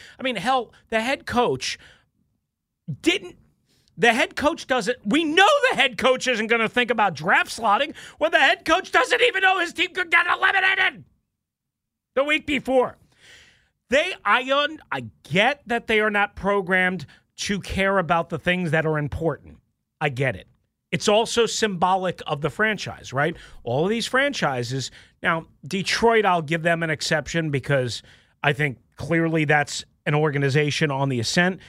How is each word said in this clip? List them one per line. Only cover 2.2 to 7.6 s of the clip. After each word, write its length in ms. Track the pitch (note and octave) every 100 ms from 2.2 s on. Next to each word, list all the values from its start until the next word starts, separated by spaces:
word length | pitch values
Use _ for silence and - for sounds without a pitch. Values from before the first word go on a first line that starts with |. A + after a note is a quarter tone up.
| _ _ _ _ _ _ - C3+
didn't, 340 | D#4 G4 F4+ - _ _ _ _ _ -
the 160 | A3+
head 220 | A3+ A3 -
coach 320 | C#4+ E4+ -
doesn't, 300 | B3+ F#3+ B3 G#3
we 180 | D4+
know 240 | D#4+ E4+ G4+ C#5+ B4+
the 60 | A#3+
head 220 | C4 G#3+
coach 300 | C4 B3+ B3+
isn't 200 | A3+ A3
gonna 200 | A#3 A3
think 200 | B3 A#3+
about 240 | A3+ G3+
draft 360 | C#3+ D#3+ C#4 F4+
slotting 440 | -